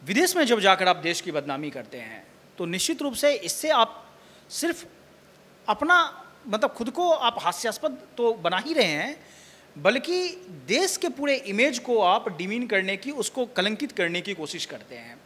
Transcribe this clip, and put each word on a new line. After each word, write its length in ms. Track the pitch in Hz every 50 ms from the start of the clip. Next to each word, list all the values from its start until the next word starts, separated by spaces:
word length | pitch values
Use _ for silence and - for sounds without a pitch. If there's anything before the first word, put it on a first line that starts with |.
| -
विदेश 320 | 135 196 247 359 359 359
में 80 | 359 302
जब 160 | 226 240 214
जाकर 280 | 190 196 190 185 185 180
आप 80 | 175
देश 240 | 160 156 170 170 -
की 120 | - 185
बदनामी 380 | 151 151 135 143 139 135 151 147
करते 280 | 135 135 117 - - 123
हैं, 280 | 113 110 113 101 92 - - - - - _ -
तो 60 | 180
निश्चित 380 | 170 175 185 - - 320 262
रूप 120 | 302 285 240
से 200 | 208 - 294 285
इससे 360 | - - 170 - - - 311
आप 440 | 311 247 226 - - - - - - - - - - - - -
सिर्फ 360 | - - - 339 330 - - - - - - - - - _ - - - - - - _ _ -
अपना, 580 | 214 - 294 320 359 349 330 285 - - - - - - - 269
मतलब, 220 | 202 214 269 269
खुद 200 | 277 - 233 226
को 200 | 247 330 359 349
आप 260 | 320 302 254 233 - -
हास्यास्पद 560 | - 170 - - - 226 208 - - 311 262 - - - -
तो 180 | - 240 233 220
बना 240 | 208 165 170 180 185
ही 140 | 226 294
रहे 140 | 320 311 220
हैं, 420 | 170 151 147 180 254 302 - - - - - - - - - - - - 147
बल्कि 500 | 147 185 233 262 254 320 349 370 359 359 - - - - 175 147 127
देश 300 | 131 196 285 381 370 -
के 120 | - - 339
पूरे 260 | 247 269 285 285 277
image 440 | 254 269 202 196 208 254 302 240 247
को 220 | - - 240 220
आप 360 | 196 180 190 233 180 220 185
demean 300 | 151 175 185 214 240 247
करने 300 | 233 214 190 190 190 196
की, 140 | 196 - 262
उसको 360 | 294 277 208 - - 262 247
कलंकित 460 | - - - 185 208 220 214 294 -
करने 280 | - - 180 170 170 180
की 140 | 175 202 202
कोशिश 320 | 165 156 143 - 165 -
करते 280 | - 147 113 104 - 127
हैं। 220 | 120 117 117 120 - _